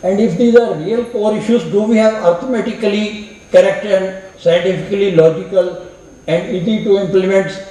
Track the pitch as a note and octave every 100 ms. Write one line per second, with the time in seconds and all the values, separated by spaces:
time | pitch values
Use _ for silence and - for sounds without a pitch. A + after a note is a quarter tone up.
0 | F3+ G3+ A3 E3+ A#3+ A#3 A#3 D3+ E3+ A#3
1 | A#3 G#3+ G#3 G#3+ A3 A#3 E3 G3+ A3 A3
2 | A3 A3 F3 E3+ C4 A#3 A3 G#3 G#3 G#3
3 | G#3 - - - - F3+ F#3+ F#3+ G#3 F#3+
4 | F#3+ F#3 - - E3+ F3 F3+ F3 G3+ G3+
5 | G3 E3 D#3+ D#3+ F#3+ F#3+ F3+ - - -
6 | - - - E3 G3 F#3 F3 G#3+ G3+ G3
7 | F#3+ F#3+ F#3+ G3 F3 - -